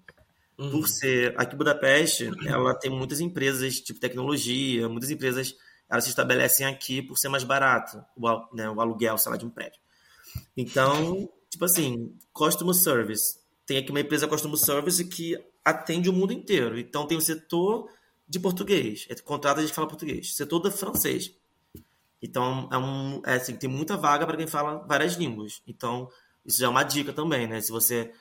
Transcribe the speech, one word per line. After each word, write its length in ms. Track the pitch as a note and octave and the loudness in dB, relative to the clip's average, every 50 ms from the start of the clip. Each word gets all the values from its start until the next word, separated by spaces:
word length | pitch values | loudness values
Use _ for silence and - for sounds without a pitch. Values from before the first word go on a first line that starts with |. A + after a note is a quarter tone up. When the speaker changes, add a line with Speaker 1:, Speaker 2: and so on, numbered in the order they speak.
| _ - - _ _ _ _ _ _ _ _ - | _ -20 -20 _ _ _ _ _ _ _ _ -10
Speaker 1:
Uhum. 120 | C#3 C#3+ | -8 -2
Speaker 2:
Por 160 | C3+ D#3 D#3 - | 0 0 0 0
ser, 460 | - - - C3 B2+ B2 B2 B2 - - | 0 0 2 2 4 4 4 2 2 0
aqui 160 | B2+ B2 - | -2 -2 0
em 20 | C#3 | 0
Budapeste, 720 | D3+ D3 D3 D3 - C3+ C3+ D3 E3+ - - - A#2 A#2 - - - | 2 2 2 4 4 6 6 6 6 4 2 0 -2 -4 -6 -6 -4
ela 300 | B2+ B2 B2 B2+ B2+ B2+ - | -2 2 2 4 2 2 0
tem 140 | - C3 | -2 -4
muitas 280 | C3 C3 C3 B2+ D3 C#3 | -2 -2 -4 -4 -4 -2
empresas, 600 | E3+ F3 F3+ D#3+ C3+ C3+ C#3 B2+ C3 C3+ B2+ - | -4 -2 -2 0 0 2 2 2 -2 -2 -2 -4
tipo 200 | - - G#2+ - | -6 -8 -10 -4
tecnologia, 880 | - B2 B2+ B2+ B2+ C3+ D3 C#3+ - A#2+ B2 C3 C#3 C3+ B2 A#2 A2+ A2+ | -4 -4 -2 -2 -2 0 0 0 0 0 0 0 0 0 0 0 0 -2
muitas 200 | A2+ A#2 B2+ C3+ | -2 -4 -4 -4
empresas, 460 | D3+ - C3 C3 B2 C3 C3 C3 - _ _ - _ _ _ - | -4 -2 0 0 0 0 -2 -6 -8 _ _ -20 _ _ _ -2
elas 140 | - A#2 A#2 | -2 0 0
se 80 | - | 0
estabelecem 540 | - - B2+ B2+ B2+ B2+ B2+ B2 - - C3+ C3+ | 0 0 2 4 4 4 4 4 4 4 2 0
aqui 340 | C3+ C3 - - C3 C3 | -4 -4 -6 -6 -4 -4
por 160 | C3+ - C3+ - | -4 -4 -2 -2
ser 120 | - C#3 | 0 0
mais 140 | C#3 C3+ B2+ | 0 0 0
barato, 600 | B2 C3+ C#3 C3+ C3 B2 A2+ - - - G#2 - _ _ | 2 2 4 6 6 4 4 2 -4 -12 -18 -20 _ _
o 120 | B2+ A#2 A#2 | -2 2 2
al-, 220 | A2+ A2 - - - | 2 2 0 -8 -8
né, 160 | A#2 A2 A2 | -6 -6 -4
o 100 | G#2+ G#2+ | -2 0
aluguel, 360 | A2+ A#2 A2 G#2 A#2 A2 A2 G#2+ | 0 0 0 0 0 0 2 0
sei 140 | - A#2+ | 0 -2
lá, 60 | A#2 - | -2 -6
de 80 | A#2 | -6
um 40 | A#2 | -8
prédio. 320 | - - - - _ _ _ _ _ _ _ _ _ _ - - - - - _ - | -10 -10 -12 -12 _ _ _ _ _ _ _ _ _ _ -20 -16 -16 -16 -14 _ -6
Então, 720 | C3 B2 A#2 - C#3 C3 C3+ C#3+ D3+ D#3+ E3+ F3+ G3 G#3 - - _ _ - | -6 -6 -2 2 4 4 4 4 2 0 0 -2 -4 -6 -8 -12 _ _ -14
tipo 160 | - E3 E3+ | -6 -2 0
assim, 500 | F3+ F3 F3 D#3 C3 A#2+ A#2 A#2 - - - - _ | 2 2 2 2 0 0 -4 -6 -10 -12 -18 -20 _
customer 420 | - - D3+ D#3+ E3+ - E3+ F3 F3+ | -2 2 2 2 2 2 2 2 4
service. 640 | F3+ - E3 C#3 A#2 A2 G#2 A2 G#2 - - - - _ _ _ _ - | 4 6 6 4 4 4 2 0 0 0 -2 -2 -4 _ _ _ _ -6
Tem 120 | - C#3 C3+ | -2 -2 0
aqui 120 | C3 C3+ | 0 0
uma 80 | C#3 C#3+ | 0 0
empresa 260 | D3 D3 D3+ D3 D3 D#3 | 0 2 2 2 2 2
customer 300 | D3+ C#3+ D#3 D3+ D3 D3+ | 0 0 -2 -2 0 0
service 460 | - - C#3+ C#3+ D3 F3+ F3 F3+ F3 | 2 2 2 2 2 2 2 0 0
que 320 | F3 - - E3+ E3 E3+ - - - _ _ - | -2 -6 -8 -4 -4 -4 -6 -8 -14 _ _ 0
atende 440 | D3+ D#3+ D#3+ - - D#3+ F3 F3 F#3+ | 2 2 0 0 -2 0 2 2 2
o 40 | F#3 | 4
mundo 200 | F3+ F#3+ F#3+ A#3+ | 4 2 2 0
inteiro. 440 | - - - G3+ D3+ B2 A2+ A2 A#2 | -4 -2 0 2 2 2 2 -2 -4
Então, 300 | A#2+ - - D3 D3 D3 | -8 -6 -4 -4 -2 0
tem 100 | E3 D#3+ | 0 0
o 40 | |
setor 680 | D#3 - D#3+ D#3 - - F3 E3+ F3+ G3 A3+ A#3 - - - _ _ _ _ _ _ - | 0 -2 -2 -4 -6 -4 0 0 2 2 0 -2 -4 -10 -16 _ _ _ _ _ _ -8
de 120 | C#3+ F#3 | -6 -2
português, 680 | F3+ F#3+ F3+ F3+ G3+ G3+ G3+ D#3+ B2 A2+ G#2+ G#2+ - - | 0 0 0 0 0 2 2 2 2 0 -4 -6 -10 -12
é, 60 | A#2+ | -14
contrata 460 | - - - C#3+ C3 - C#3+ C#3 D3+ | -12 -8 -6 -4 0 2 2 2 2
gente 80 | D#3 D3+ | 2 0
que 60 | - | 0
fala 120 | - D#3 D3+ | -2 -4 -4
português. 480 | D3+ D3+ E3+ D3+ - - - - - | -6 -8 -8 -6 -6 -6 -6 -6 -6
Setor 240 | - D3 C#3 D#3+ E3+ | -6 -4 0 0 0
da 120 | - G3+ | 0 0
francês. 600 | G3 - F#3+ G3 C#4 - - C#3+ B2+ - - - - _ _ _ _ _ _ _ - - - _ _ _ _ _ _ - | -2 -2 -6 -4 -2 -2 0 0 0 -2 -4 -8 -12 _ _ _ _ _ _ _ -20 -20 -20 _ _ _ _ _ _ -16
Então, 480 | - F#2 F2+ C3 B2 B2+ C3 C3 B2+ B2+ | -12 -6 -2 -2 0 0 -2 -4 -4 -2
é 60 | B2+ C3 | -2 -2
um, 440 | C3 C3+ C3+ C3+ C3+ C3+ C#3 - - | -2 -2 -4 -4 -4 -6 -6 -6 -2
é 80 | C3+ B2+ | 0 0
assim, 200 | B2+ B2+ - A#2+ | 0 0 -2 -8
tem 140 | - - B2+ | -8 -6 -6
muita 280 | C3 C3+ D#3+ D#3+ G3+ E3 | -4 -4 -4 -4 -4 0
vaga 280 | D3 D3 D3 D3 E3 | 2 2 2 2 2
pra 120 | E3 D3+ D3+ | -2 -2 -4
quem 100 | D#3+ D#3 | -4 -4
fala 300 | - D3 D3 D3+ D3+ D#3 - - | -2 -2 -2 -2 -4 -6 -4 0
várias 280 | D#3+ C#3 D3+ F3 F3 | 0 2 2 2 0
línguas. 460 | F3 E3+ C3+ A2+ G#2+ G#2+ G#2 - - _ - | -2 -2 -4 -4 -6 -10 -12 -14 -16 _ -18
Então, 420 | - - - A#2 A#2+ B2 B2+ B2+ - _ _ _ _ _ - | -14 -8 -6 -4 -4 -4 -6 -10 -16 _ _ _ _ _ -6
isso 140 | - A2+ - | -2 0 2
já 80 | B2+ B2 | 2 4
é 20 | |
uma 140 | A#2+ C3 D3 | 4 4 2
dica 280 | C#3+ C3+ D3 C#3 C#3 | 2 0 -2 -2 -2
também, 360 | C3 D3 D3+ E3+ D3 B2+ A#2 A2 | -4 -2 0 0 0 0 0 -2
né? 120 | A2 A2+ | -4 -4
Se 100 | G#2 - | -4 -4
você 400 | A2+ A2+ A2 - B2 A#2 A2+ A2+ - _ | -2 0 0 2 0 0 -4 -4 -10 _